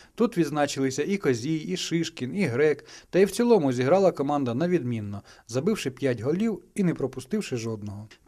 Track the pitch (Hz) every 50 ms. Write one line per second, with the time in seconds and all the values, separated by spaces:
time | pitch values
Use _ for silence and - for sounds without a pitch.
0 | - - _ - 220 240 - 175 165 143 143 151 147 139 - 135 135 131 131 139
1 | 147 165 202 196 - 151 127 113 113 147 160 156 151 165 185 175 - - 160 170
2 | 165 165 - - 127 123 151 202 196 143 113 123 151 156 143 - - - - -
3 | - _ - 170 196 202 - - 240 240 233 202 151 135 127 120 127 131 160 190
4 | 196 180 - - 139 139 147 143 139 120 113 127 165 180 180 165 135 123 120 113
5 | 104 101 101 98 - - - - _ - 113 127 151 190 226 - - 131 - -
6 | 135 135 123 107 104 131 156 185 220 233 208 - - _ _ - 196 170 156 -
7 | 147 127 - 131 120 - - 214 196 - 131 120 110 113 113 104 104 104 101 104
8 | 107 107 - - _